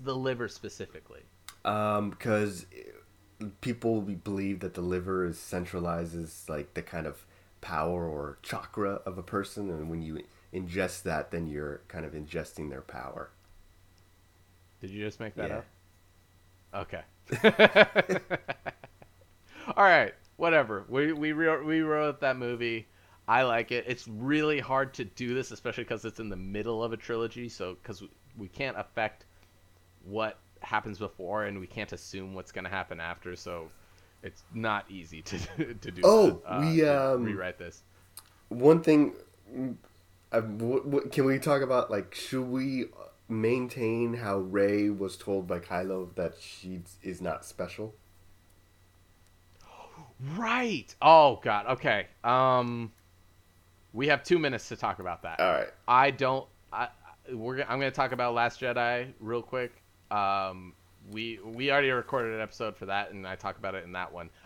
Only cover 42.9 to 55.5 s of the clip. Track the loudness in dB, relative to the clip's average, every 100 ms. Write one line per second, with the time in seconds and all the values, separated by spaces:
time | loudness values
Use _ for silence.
42.9 | -10 -20 -16 -6 0 2 2 -2 -2 0
43.9 | 0 0 -2 -2 -2 0 2 4 4 2
44.9 | 0 -4 -6 -2 -2 -2 -4 -4 -4 -2
45.9 | -4 -6 -4 -4 -6 -16 -14 -12 -12 -12
46.9 | -12 -10 -6 -6 -6 -8 -10 -10 -8 -12
47.9 | -12 _ -20 -20 -20 _ _ _ _ _
48.9 | _ _ _ _ _ _ -20 -20 -20 -20
49.9 | -20 -20 -14 -8 -4 0 0 0 -2 -6
50.9 | 4 10 12 10 6 0 0 0 0 2
51.9 | 2 0 -4 2 4 6 4 2 -2 -8
52.9 | -12 _ _ _ _ _ _ _ _ _
53.9 | 0 2 2 4 4 4 -2 -6 -4 -4
54.9 | -2 -6 -6 -4 2 4